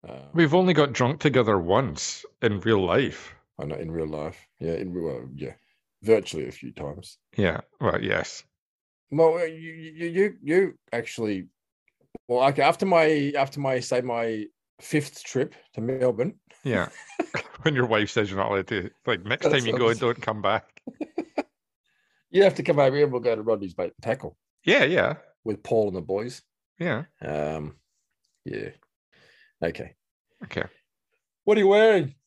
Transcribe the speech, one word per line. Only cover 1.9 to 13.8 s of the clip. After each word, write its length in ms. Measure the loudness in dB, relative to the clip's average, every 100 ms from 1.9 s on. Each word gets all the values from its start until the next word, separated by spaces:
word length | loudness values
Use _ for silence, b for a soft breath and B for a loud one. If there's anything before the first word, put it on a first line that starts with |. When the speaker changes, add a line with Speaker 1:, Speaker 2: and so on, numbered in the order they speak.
| -6 -10 -10 -16 _
Speaker 2:
in 200 | -2 0
real 220 | 2 2
life. 520 | 4 2 0 -6 -18 -20 _ -12
Speaker 1:
I 60 | -10
know, 80 |
in 160 | -8 -8
real 160 | -6 -6
life. 400 | -6 -10 -12 _ _
Yeah, 140 | -6
in 200 | -6 -6
real, 100 | -6
well, 240 | -6 -8 -12
yeah. 180 | -12 -12 -14 _ _ _ _
Virtually 440 | 2 2 2 -8 -8
a 40 |
few 180 | -10 -16
times. 460 | -10 -12 -12 -18 -20 _ 0
Speaker 2:
Yeah, 240 | 0 0 -10 _
well, 180 | -2 0
yes. 420 | -2 -4 -4 -12 _ _ _ _ _ _ _
Speaker 1:
Well, 240 | 2 4 4
uh, 60 |
you, 300 | -4 -6 -16
you, 340 | -16 -16 -10 -4
you, 300 | 0 0 0
you 320 | 0 2 2 -4 _
actually, 560 | -6 -6 -6 -4 -4 -8 _ _ _ _ _ _ -20 -2
well, 200 | 2 2
okay, 140 | 4
after 240 | 2 4 4
my, 460 | 4 4 2 0 0
after 240 | -2 -2
my, 200 | -2 -2